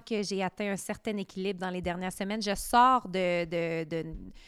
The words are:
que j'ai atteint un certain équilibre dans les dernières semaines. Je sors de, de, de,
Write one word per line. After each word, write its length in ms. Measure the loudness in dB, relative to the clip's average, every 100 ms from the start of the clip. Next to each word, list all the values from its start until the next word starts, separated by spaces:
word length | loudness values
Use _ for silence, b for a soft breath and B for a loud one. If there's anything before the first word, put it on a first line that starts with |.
| -2
que 160 | -2
j'ai 200 | -2 0
atteint 280 | -2 -2 -4
un 60 | -4
certain 400 | -4 -6 -4 -4
équilibre 420 | -4 -4 -4 -4
dans 100 | -4
les 100 | -4
dernières 320 | -4 -2 -4
semaines. 300 | -4 -4 -2
Je 120 | -2
sors 540 | -2 4 8 8 6 2
de, 360 | 0 2 2 0
de, 380 | 0 0 -2
de, 300 | -2 -4 -4 -8 -12 -16